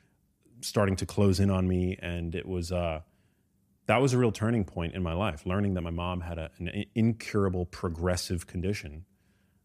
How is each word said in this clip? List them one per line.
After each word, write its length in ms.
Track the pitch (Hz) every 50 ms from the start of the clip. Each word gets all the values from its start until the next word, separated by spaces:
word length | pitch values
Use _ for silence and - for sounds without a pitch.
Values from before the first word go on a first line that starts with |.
| _ _ _ _ _ _ _ _ _ _ - -
starting 380 | - - - 113 104 98 95 92
to 80 | 98
close 340 | - - - 104 101 95 85
in 100 | 98 101
on 160 | 98 92 92 92
me. 300 | 92 90 90 92 92 -
And 340 | - 85 87 87 85 85 82
it 100 | 90 -
was, 280 | - 92 90 85 85 92
uh, 280 | 87 87 85 80 78 80 _ _ _ _ _ _ _ _ _ _ _ _ _ _ _ _
that 160 | - 107 120
was 100 | 135 135
a 60 | 123 123
real 160 | 127 117 104
turning 320 | - - 117 120 113 95
point 280 | - - - 85 82 -
in 80 | 95
my 120 | 92 82 80
life, 320 | 87 104 104 80 78 -
learning 300 | 95 92 101 101 101 95
that 60 | 90
my 100 | 85 85
mom 280 | 85 85 87 90 90 90
had 160 | 85 85 85 82
a, 140 | 80 - _ -
an 100 | 90 87
in-, 180 | - 104 104 - -
incurable 720 | 117 110 117 110 107 - - - 107 98 98 90 92 90
progressive 800 | - - - - 92 82 80 85 90 90 87 - - 95 85 -
condition. 600 | - - 92 87 95 104 104 - 80 71 80 87 _ _ _ _ _ _ _ _ _ _ _ _